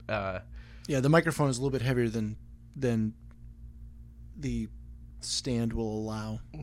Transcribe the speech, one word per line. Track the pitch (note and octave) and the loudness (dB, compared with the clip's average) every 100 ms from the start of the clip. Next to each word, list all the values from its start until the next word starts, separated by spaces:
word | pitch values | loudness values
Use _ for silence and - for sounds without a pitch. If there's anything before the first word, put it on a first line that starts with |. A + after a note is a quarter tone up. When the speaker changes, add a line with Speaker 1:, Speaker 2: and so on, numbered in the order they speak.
| - | -2
Speaker 1:
Uh, | G#2+ G2 F#2 - - - - - | -2 0 -4 -6 -14 -14 -12 0
Speaker 2:
Yeah, | C#3 | 4
the | C3 | 8
microphone | E3 E3 D3 C#3+ | 8 8 4 4
is | A#2+ | 4
a | |
little | C#3 B2+ | 2 2
bit | |
heavier | A#2 B2 A#2 | 4 4 4
than, | A2+ G#2+ A2+ - - - - | 2 -2 -4 -12 -16 -14 -2
than | C3 A2+ A2 - - - - - - - - - - - - - | 2 4 2 -2 -14 -16 -16 -14 -14 -14 -14 -14 -16 -16 -14 -6
the | C3+ A#2 A2 - - - - - | -2 0 -2 -6 -14 -14 -14 -10
stand | - - C#3 A#2+ A#2 | -4 -2 0 2 2
will | A2+ A2+ A2 | 0 0 0
allow. | A2 A2 G#2+ A2 - - | -2 -4 -4 -6 -8 -10